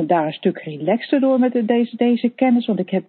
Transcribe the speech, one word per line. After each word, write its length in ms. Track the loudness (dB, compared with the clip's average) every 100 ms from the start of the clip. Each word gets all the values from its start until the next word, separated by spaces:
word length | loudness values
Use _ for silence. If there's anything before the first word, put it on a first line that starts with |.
| 0
daar 180 | 0 0
een 80 |
stuk 240 | -2 -4 -4
relaxter 640 | -10 -6 -2 -2 0 0
door 200 | 2 2
met 120 | 2
de-, 120 | 0 0
deze, 300 | 0 0 0
deze 340 | 0 2 -2
kennis, 360 | 0 2 2 0
want 140 | -4
ik 100 | -2
heb 140 | -4